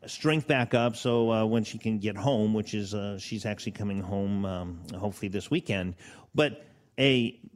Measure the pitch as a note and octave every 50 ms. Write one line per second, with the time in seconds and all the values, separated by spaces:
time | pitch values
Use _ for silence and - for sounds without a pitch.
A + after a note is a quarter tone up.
0 | - - - - - D3+ D#3 D#3+ - - D3+ C3 B2 A2+ - A#2+ A#2 A#2+ A2 -
1 | - B2+ A#2 A#2+ A#2 A2+ A2+ A2 A2 A2 A2 A#2 G#2+ - - A2+ - A2+ A2 G#2+
2 | G2 G#2+ G2+ F#2+ G2 C#3 C#3 A2+ G#2+ G#2+ G#2+ G#2+ G#2 - - G#2+ G#2 F#2+ G2 G#2
3 | G2 G2+ G2+ F#2+ G2 - - G#2+ G2 A2+ G#2 - - A2 G2 - G#2+ G#2 G2 G2
4 | F#2+ F#2 G2 G2 G2 G2 G2+ G2 G2 F#2+ F#2 F2+ F2+ F2 F2 F2 E2+ - - F#2+
5 | F#2+ G#2 G2 - - G2+ F#2 G2+ F#2 - D3 D#3+ - - G#2+ G2 F#2 F#2 F2 -
6 | - - - - - _ _ C#3+ D3+ C#3+ A2 - - - - _ _ _ _ -
7 | C3 C#3 C3+ B2+ A#2 A#2 - - - - _